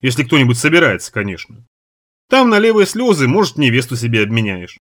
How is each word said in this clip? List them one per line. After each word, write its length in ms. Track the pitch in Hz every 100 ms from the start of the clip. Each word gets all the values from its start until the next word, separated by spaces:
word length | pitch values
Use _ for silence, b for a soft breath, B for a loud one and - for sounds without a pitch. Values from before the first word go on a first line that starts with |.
Если 240 | 131 123
кто-нибудь 340 | 131 156 127 120
собирается, 540 | 156 165 165 95 -
конечно. 540 | - 101 87 - 113 _ _ _ _ _ _ _
Там 220 | 262 247
на 80 | 208
левые 280 | 226 214 190
слезы, 420 | 214 247 185 131
может, 280 | 170 190 -
невесту 400 | 143 117 123 123
себе 260 | 117 117
обменяешь. 560 | 104 113 107 95 90 - _